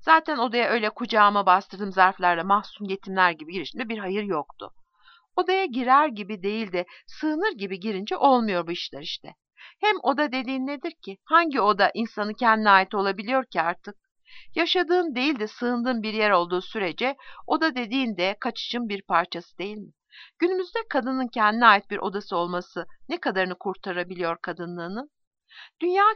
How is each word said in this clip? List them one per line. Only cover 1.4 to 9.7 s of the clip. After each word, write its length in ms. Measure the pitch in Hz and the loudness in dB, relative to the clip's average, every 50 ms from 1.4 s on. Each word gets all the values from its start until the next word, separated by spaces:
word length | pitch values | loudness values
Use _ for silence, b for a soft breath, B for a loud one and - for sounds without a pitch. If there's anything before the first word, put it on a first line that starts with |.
| 196 | 6
bastırdığım 460 | 190 180 190 196 _ - 185 208 196 180 | 6 4 4 4 _ -10 -8 -8 -4 4
zarflarla 520 | 190 185 185 196 - 185 175 175 165 170 | 4 4 4 4 2 2 2 2 2 2
mahzun 440 | 196 202 208 214 - - - 208 196 | 2 2 0 0 -4 -16 -14 -8 -8
yetimler 420 | 190 196 - 196 190 190 185 180 | -8 -8 -8 -6 0 2 4 2
gibi 220 | 165 151 156 151 175 | 2 -2 -10 -10 -8
girişimde 360 | 190 151 - - - 226 220 | -8 -8 -8 -8 -8 -8 -6
bir 100 | 226 214 | -6 -6
hayır 240 | 202 185 190 208 208 | -6 -4 -4 -4 -2
yoktu. 520 | 202 180 151 143 _ - - - - - - - _ b b b b b b b b _ | -2 -2 -4 -4 _ -12 -16 -16 -16 -16 -20 -20 _ b b b b b b b b _
Odaya 280 | - 359 349 370 381 392 | -4 -2 0 0 0 0
girer 440 | 339 233 254 254 240 262 285 302 311 | -2 -4 -4 2 4 4 4 4 2
gibi 340 | 233 202 208 180 214 190 170 | -2 -6 -8 -8 -8 -6 -4
değil 300 | 196 208 220 226 196 175 | -4 -2 -2 -4 -4 -4
de 140 | 175 175 B B B B | -6 -6 B B B B
sığınır 460 | - - - - 311 302 302 359 440 370 | -20 -12 -6 -4 -2 -2 0 -2 -2 -2
gibi 280 | 226 196 190 190 185 | -4 -8 -8 -8 -6
girince 360 | 175 226 208 185 202 226 370 | -6 -4 -4 -4 -4 -6 -4
olmuyor 500 | - - 277 262 247 233 214 190 175 170 | 2 4 4 6 6 4 2 0 -2 -2
bu 40 | 165 | -4
işler 320 | 175 175 - - - 135 151 | -6 -8 -8 -10 -12 -12 -12
işte. 320 | - - - _ - - _ _ _ _ B B B | -10 -12 -12 _ -18 -20 _ _ _ _ B B B